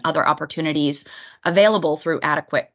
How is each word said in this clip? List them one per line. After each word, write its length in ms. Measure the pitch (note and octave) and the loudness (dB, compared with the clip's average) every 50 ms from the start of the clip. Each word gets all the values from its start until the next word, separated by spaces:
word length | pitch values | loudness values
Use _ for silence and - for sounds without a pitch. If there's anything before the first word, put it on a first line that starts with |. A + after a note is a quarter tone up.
| - | -2
other 200 | D#3+ D#3+ D#3+ - | -2 0 0 2
opportunities 800 | - D3+ - D#3 D3+ - E3+ D#3+ D#3 D3+ D3+ D3 C#3+ D3 - - - - - - - - - - | 0 0 -2 -4 -8 -6 -4 -4 -2 0 0 0 0 -2 -4 -8 -12 -18 -20 -20 -20 -12 -6 -4
available 540 | F3 E3+ F#3+ G3+ G#3+ A3 G3+ E3+ D#3 D3+ - | 0 4 6 6 6 4 2 0 0 -2 -2
through 240 | - E3 D#3+ - | -2 -4 -4 -2
adequate 500 | - D3+ D3+ D#3 - - - C3+ - - _ | -2 -2 -2 -2 -4 -2 -2 -4 -4 -4 _